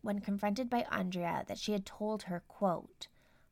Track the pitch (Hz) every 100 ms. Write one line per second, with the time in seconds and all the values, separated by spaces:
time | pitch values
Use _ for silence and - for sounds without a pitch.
0 | 208 202 202 202 208 202 247 240 - -
1 | 185 180 170 170 - - - 208 202 -
2 | 214 214 185 175 - - 196 165 - -
3 | - - - - -